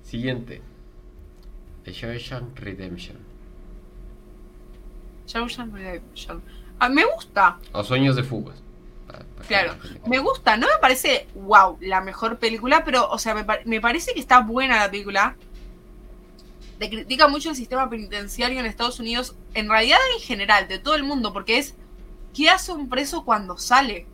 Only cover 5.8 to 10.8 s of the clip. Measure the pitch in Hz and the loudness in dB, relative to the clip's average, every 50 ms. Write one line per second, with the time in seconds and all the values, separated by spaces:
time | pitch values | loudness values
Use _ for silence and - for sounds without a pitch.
5.8 | 190 190 180 165 - - - - - - 170 165 - - - - - - - - | -10 -10 -10 -12 -12 -16 -18 -16 -14 -12 -12 -12 -12 -14 -16 -18 -18 -18 -4 0
6.8 | 247 247 262 285 349 480 640 659 - - - 202 196 175 - - - - - - | 0 2 4 4 4 2 2 -2 -6 -6 0 4 4 4 4 2 -14 -10 -6 -6
7.8 | 104 101 127 127 135 139 131 127 113 - 123 107 - - - - - - - - | -2 0 2 4 4 4 4 2 0 -4 -4 -6 -8 -10 -14 -18 -20 -20 -20 -20
8.8 | - - - - - - - - - - - - - - 220 196 185 165 - - | -20 -20 -20 -20 -20 -18 -18 -18 -18 -18 -18 -18 -6 0 2 2 2 2 -2 -8
9.8 | - - - - - 233 247 262 269 403 539 - - 247 220 214 262 508 605 640 | -12 -16 -16 -10 -4 0 0 2 2 2 0 2 4 2 4 4 4 2 2 4